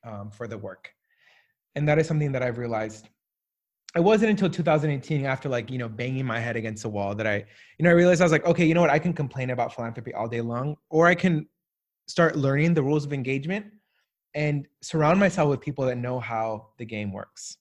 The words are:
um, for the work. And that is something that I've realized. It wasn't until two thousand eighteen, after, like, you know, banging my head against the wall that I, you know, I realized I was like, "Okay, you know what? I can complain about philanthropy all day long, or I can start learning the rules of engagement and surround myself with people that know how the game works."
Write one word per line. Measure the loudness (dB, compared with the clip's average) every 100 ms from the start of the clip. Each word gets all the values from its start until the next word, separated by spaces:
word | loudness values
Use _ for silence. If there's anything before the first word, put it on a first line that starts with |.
um, | -14 -14 -14
for | -12 -12
the | -10
work. | -12 -14 -20 _ _ _ _ _ _ _ _
And | -4 2
that | 2
is | 2
something | 0 -2
that | -2
I've | -4 -4
realized. | -4 -4 -4 -10 -20 _ _ _ _ _ _ _ -8
It | 0
wasn't | 4 4 4
until | 2 2
two | 0
thousand | 2 2 2
eighteen, | -4 -2 -2 -2
after, | -4 -2
like, | -4 -4
you | -8
know, | -8
banging | -6 -6 -4
my | -4 -4
head | -4 -4
against | -6 -6
the | -6
wall | -4 -4 -2
that | -2
I, | -2 -6 -20 -20 _
you |
know, | 4
I |
realized | 6 6 6
I |
was | 4
like, | 4 2
"Okay, | 2
you | 4
know | 4
what? | 4
I | 4
can | 0
complain | -2 -4 -4 -6
about | -2 -4
philanthropy | -4 -8 -8 -10
all | -8 -4
day | -4
long, | -4 -4 -6 -8 _
or | 4 6
I |
can | 6 2 0 -2 _ _ _ _ _ _
start | 2 2 2
learning | 0 2 2
the | 2
rules | 2 0
of | -2
engagement | -6 -4 -4 -4 -8 -8 _ _ _ _ _ _
and | -4 -2 -2 -6 _
surround | -8 0 4 6
myself | 4 4 0
with | 0
people | -4 -4 -2
that | -2
know | -4 -6
how | -6 -4 -4 -6 -12 _
the |
game | -10 -6 -6
works." | -8 -12 -16 -20 -20